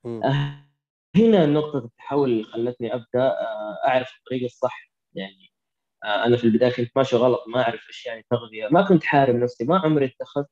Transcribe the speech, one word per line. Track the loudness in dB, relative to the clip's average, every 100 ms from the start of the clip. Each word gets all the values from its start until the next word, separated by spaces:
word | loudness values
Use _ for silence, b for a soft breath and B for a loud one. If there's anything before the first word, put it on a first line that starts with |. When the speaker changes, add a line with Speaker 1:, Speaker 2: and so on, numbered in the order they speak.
Speaker 1:
مم. | -10 -6
Speaker 2:
آه، | -2 -2 -4 -10 _ _ _ _ _ 4
هنا | 6 6 4
نقطة | 2 -2 -6
التحول | -8 _ -4 -2 0
اللي | 0
خلتني | -4 -6 -6 -6 -8
أبدأ، | -8 -4 0
آه، | 0 -2 -6 -8 -10 -4 0
أعرف | 0 -2 -14
الطريقة | -8 -6
الصح. | -6 _ -6 -6 _ _ _
يعني، | -12 -12 _ _ _ _ _ _ _
آه، | -4 -2 2
أنا | 2
في |
البداية | 2 2 2
كنت | 0 -4 -2
ماشي | 0 2
غلط، | 2 0 -2
ما | -2
أعرف | -2 -4 -14
إيش | -16 -14
يعني | -14 _
تغذية، | -6 -6 -10 0
ما | 2
كنت | 4 2
حارم | 4 2 4 2
نفسي، | -2 -4
ما | 0 0
عمري | 2 0 0
اتخذت، | _ -8 -8 -8